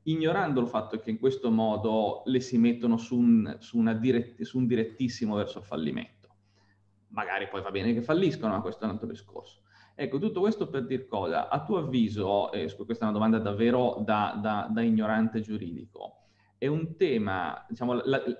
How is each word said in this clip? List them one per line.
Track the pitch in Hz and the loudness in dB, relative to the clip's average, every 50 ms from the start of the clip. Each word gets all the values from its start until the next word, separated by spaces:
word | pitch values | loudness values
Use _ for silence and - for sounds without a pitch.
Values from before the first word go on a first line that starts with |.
| _ | _
ignorando | 156 160 160 156 160 170 202 185 151 135 127 | -2 0 0 2 2 2 0 0 0 2 0
il | 117 | 0
fatto | 117 - 107 107 - 110 110 | 0 -2 -4 -4 -4 -8 -6
che | - 117 | -4 -6
in | 107 - | -4 0
questo | 127 135 135 - - 117 | 2 0 0 2 0 2
modo | 113 110 110 110 107 101 104 113 110 110 104 95 - - - | 2 4 4 2 0 0 0 2 2 2 2 0 -2 -4 -2
le | 127 131 127 | 0 0 0
si | 127 - 127 | 0 2 2
mettono | 113 117 120 117 117 120 117 113 | 4 4 4 4 2 2 2 2
su | 113 - - 127 120 | 2 0 -2 0 4
un, | 120 117 117 110 104 76 - - | 6 6 6 6 4 0 -4 -10
su | - - - | -12 -4 0
una | 117 110 113 113 | 2 2 2 2
dirett-, | 110 117 127 117 117 113 - - - | 2 2 2 2 2 0 -4 -8 -10
su | 117 - - | -10 -4 0
un | 131 127 | 0 2
direttissimo | 113 123 113 110 - - - 131 123 123 - 120 107 104 | 2 2 2 0 -2 -2 -2 -4 -4 -2 -2 -2 0 0
verso | 104 101 - - 92 | 0 -2 -2 -6 -12
il | 98 | -10
fallimento. | - 76 78 80 73 65 - - - _ _ - _ _ _ _ _ _ _ _ _ _ _ _ _ _ _ _ _ | -8 -6 -4 -4 -2 -4 -4 -8 -10 _ _ -20 _ _ _ _ _ _ _ _ _ _ _ _ _ _ _ _ _
Magari | - 110 104 87 95 101 98 | -8 -6 -4 -2 -2 -2 -4
poi | 95 104 95 | -4 -6 -6
va | 92 98 | -6 -4
bene | 95 98 95 117 117 | -4 0 0 2 0
che | 117 | 0
falliscono, | 117 - 156 180 196 160 - - 113 107 95 | 0 0 2 2 2 2 0 0 -2 -2 0
ma | 92 | 0
questo | - 90 - - | -2 -4 -6 -4
è | 110 | -4
un | 107 90 | -4 -4
altro | - 113 | -6 -6
discorso. | - - - - - - - - - - _ _ _ _ - - _ _ - | -10 -10 -12 -16 -16 -16 -16 -16 -16 -20 _ _ _ _ -20 -20 _ _ -8
Ecco, | 139 120 131 147 | -6 -4 -2 -2
tutto | 196 220 - 180 | -2 -2 0 2
questo | 196 220 214 - 170 151 | 2 2 2 0 -4 -4
per | - 135 117 | -2 -4 -4
dir | 117 131 123 - | -2 -4 -6 -4
cosa? | - 113 101 92 82 82 76 - - | -6 -4 -4 -2 0 0 -2 0 0
A | - 147 - | -2 -4 -2
tuo | - 214 170 | -2 -2 -2
avviso, | 147 127 127 123 113 101 101 104 95 98 101 101 80 - | 0 0 2 2 2 2 2 -2 0 2 2 2 2 0
eh, | - 98 78 | -2 -4 -4
scu-, | 78 - - - | -6 -6 -10 -8
questa | - 117 - 113 | -6 -4 -2 -2
è | |
una | 107 104 | -2 0
domanda | 107 110 110 113 110 | 2 4 4 4 2
davvero | 110 101 101 101 117 120 123 123 123 113 - - 107 | 2 -2 0 2 2 4 4 4 2 2 0 -2 0
da, | 110 107 107 104 - - 104 | 0 2 2 2 0 -2 -2
da, | 104 110 107 104 - - | -2 -2 -2 -2 -2 -2
da | 110 113 117 | -2 0 2
ignorante | 117 110 110 107 107 110 110 113 113 - 110 | 4 4 4 2 2 2 2 2 0 0 -4
giuridico, | 107 110 107 101 95 85 80 65 - - _ - - - - _ _ _ _ _ _ _ _ _ | -4 -4 -6 -8 -6 -8 -10 -10 -14 -16 _ -14 -14 -14 -16 _ _ _ _ _ _ _ _ _
è | 123 | -2
un | 143 151 156 165 165 160 | -2 0 -2 -2 -6 0
tema, | - 190 156 123 110 104 98 95 92 85 76 - - - | 0 2 2 2 0 0 0 -2 -2 -2 -4 -6 -8 -10
diciamo, | - 113 - 120 123 123 120 - | -12 -8 -4 -2 -2 0 0 0
la, | 135 135 131 - 120 117 | 0 0 0 0 -4 -6